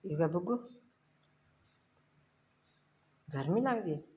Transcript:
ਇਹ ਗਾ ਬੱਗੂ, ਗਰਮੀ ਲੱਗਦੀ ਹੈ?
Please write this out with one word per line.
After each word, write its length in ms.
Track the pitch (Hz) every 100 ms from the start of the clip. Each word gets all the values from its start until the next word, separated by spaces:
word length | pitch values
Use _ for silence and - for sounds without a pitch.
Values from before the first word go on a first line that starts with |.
ਇਹ 140 | 190 151
ਗਾ 80 | 160
ਬੱਗੂ, 440 | 175 180 240 - - _ _ _ _ _ _ _ _ _ _ _ _ _ _ _ _ _ _ _ _ _ _ _ _ -
ਗਰਮੀ 320 | 139 139 208
ਲੱਗਦੀ 340 | 262 233 185
ਹੈ? 60 | 151 -